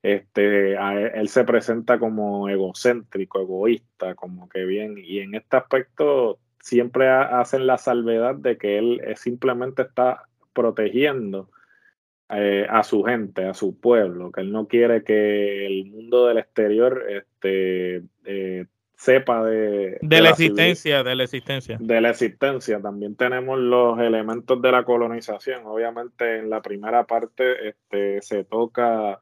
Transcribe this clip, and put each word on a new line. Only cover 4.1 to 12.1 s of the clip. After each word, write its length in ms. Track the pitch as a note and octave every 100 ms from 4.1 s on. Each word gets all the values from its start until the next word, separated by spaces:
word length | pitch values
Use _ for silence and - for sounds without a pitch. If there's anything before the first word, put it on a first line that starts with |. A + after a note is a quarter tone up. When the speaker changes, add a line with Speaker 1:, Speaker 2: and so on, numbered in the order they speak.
Speaker 1:
como 340 | F2+ F#2 F2+ F2+
que 160 | F#2+
bien, 300 | F#2 G2+ G#2+ G2+
y 220 | E2+ G2
en 160 | G2
este 220 | G#2+ _ C3
aspecto 800 | - C3 B2+ - D3+ C#3 A#2 - _ _
siempre 480 | - A#2+ A#2+ B2+ C3
ha-, 320 | C3 C3+ B2
hacen 280 | A#2+ C3+ C3
la 100 | B2
salvedad 560 | - A#2+ A#2 A2+ A#2+
de 240 | C#3 C3 A2+
que 220 | G#2 G2+
él, 200 | A#2 A#2+
eh, 100 | -
simplemente 680 | G#2+ B2 B2 C3 B2 B2+ C3
está 400 | B2+ - B2 - _ _ _
protegiendo, 1000 | - A#2 G#2+ G#2 A2+ D3 C3+ G#2 G2 F#2+ _ _ _ _ _ _